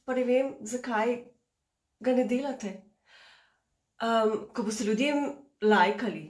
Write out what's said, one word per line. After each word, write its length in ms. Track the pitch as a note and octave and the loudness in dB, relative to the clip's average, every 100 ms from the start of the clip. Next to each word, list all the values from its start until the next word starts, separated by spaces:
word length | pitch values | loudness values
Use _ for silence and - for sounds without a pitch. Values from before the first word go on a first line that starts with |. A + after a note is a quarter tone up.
pa 120 | - B3+ | -4 -2
ne 60 | A#3+ | 2
vem, 240 | B3+ C4+ - | 2 2 -4
zakaj 540 | G#3+ A#3+ B3+ G#3+ A#3 A#3+ - _ _ _ _ _ _ - | -10 -8 -4 -2 0 -2 -6 _ _ _ _ _ _ -6
ga 140 | A#3+ B3 | 0 2
ne 60 | G#3+ | 2
delate. 460 | B3 C#4+ - G3+ F#3+ - _ _ - - - _ _ _ _ _ - | 0 -2 -6 -10 -12 -18 _ _ -20 -20 -20 _ _ _ _ _ -6
Ehm, 320 | A3+ A3+ A3 G#3 - | 0 2 2 0 -6
ko 160 | - G#3 | -6 -4
boste 180 | G#3+ | -2
ljudem 460 | G3+ A3 C#4+ D4 C#4+ - - _ | 0 2 2 0 -2 -6 -16 _
lajkali 600 | G#3+ G3+ F#3 G#3 A3+ D#3+ D#3 | 4 6 4 2 -4 -6 -10